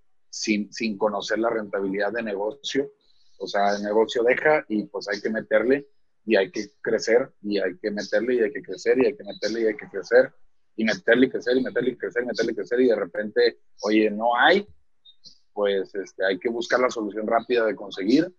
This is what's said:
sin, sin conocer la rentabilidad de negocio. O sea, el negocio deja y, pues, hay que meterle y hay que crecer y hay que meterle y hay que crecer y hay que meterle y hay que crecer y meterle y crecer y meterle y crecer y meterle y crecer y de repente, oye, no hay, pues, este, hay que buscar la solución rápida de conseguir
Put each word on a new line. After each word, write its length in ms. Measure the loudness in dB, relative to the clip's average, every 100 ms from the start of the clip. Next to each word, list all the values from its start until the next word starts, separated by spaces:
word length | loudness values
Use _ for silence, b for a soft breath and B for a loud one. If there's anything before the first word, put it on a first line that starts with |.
| _ _ _
sin, 420 | -8 -2 -2 -2
sin 260 | -6 -6 -2
conocer 400 | -2 -2 -4 -2
la 100 | 0
rentabilidad 640 | -2 -4 -4 -4 -2 -2
de 100 | -2
negocio. 680 | -6 -4 -6 -6 -4 -4 -4 -8 _ _ _ -12
O 80 | -6
sea, 300 | 0 0 0
el 60 |
negocio 400 | 0 2 2 2
deja 420 | 2 2 2 2 0
y, 160 | -4
pues, 240 | -4 -8 -6
hay 120 | -6
que 100 | -4
meterle 580 | -6 0 2 4 2 0 _ _ _ 0
y 100 | 2
hay 140 | 2
que 180 | -2 -10 _
crecer 500 | -2 -2 2 2 2 _
y 160 | -4 -2
hay 180 | -2 -4
que 120 | -6
meterle 440 | -6 -2 0 2
y 60 | 2
hay 120 | 0
que 100 | -2
crecer 360 | -10 -4 2 4
y 80 | 2
hay 100 | 0
que 80 |
meterle 380 | -10 -8 -4 0
y 40 | 0
hay 100 | -2
que 120 | -8
crecer 440 | -10 2 4 4 -2 -20 _ _ -4
y 80 |
meterle 420 | -2 0 2 4 4
y 40 |
crecer 260 | 2 0 0
y 60 |
meterle 280 | 0 -2 -2
y 60 | -4
crecer 260 | -6 -4
y 40 | -4
meterle 260 | -4 -4
y 20 |
crecer 260 | -4 -4 2
y 80 | 4
de 80 | 2
repente, 640 | -2 -6 -4 2 2 0 -12 -8
oye, 280 | 2 4 4
no 260 | 2 0 4
hay, 300 | 4 4 0 -14 _ _ _ _ -20 -20 _
pues, 400 | -4 -2 0 -4
este, 320 | -8 -12 -4 -2
hay 120 | -2
que 120 | -2
buscar 280 | -4 -2 0
la 120 | 0
solución 360 | -2 -6 -6 -2
rápida 380 | -2 0 0
de 100 | 0
conseguir 560 | -2 -10 -6 2 2 2